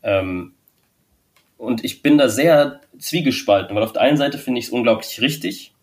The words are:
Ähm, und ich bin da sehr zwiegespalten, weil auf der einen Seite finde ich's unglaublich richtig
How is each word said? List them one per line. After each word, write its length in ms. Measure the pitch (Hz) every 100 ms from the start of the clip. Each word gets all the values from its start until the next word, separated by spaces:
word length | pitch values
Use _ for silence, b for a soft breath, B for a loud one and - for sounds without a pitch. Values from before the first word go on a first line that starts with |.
Ähm, 500 | 107 98 95 92 90 _ _ _ _ _ _ _ _ _ _ _
und 260 | 113 113
ich 180 | 123 -
bin 140 | 143 147
da 100 | 131
sehr 520 | 113 160 151 - - _ _
zwiegespalten, 760 | - 170 139 - - 101 92 101
weil 60 |
auf 100 | 113
der 100 | -
einen 140 | 127 147
Seite 220 | 143 139
finde 220 | - 123
ich's 100 | 117
unglaublich 500 | 123 117 110 - -
richtig 540 | 131 156 - - - _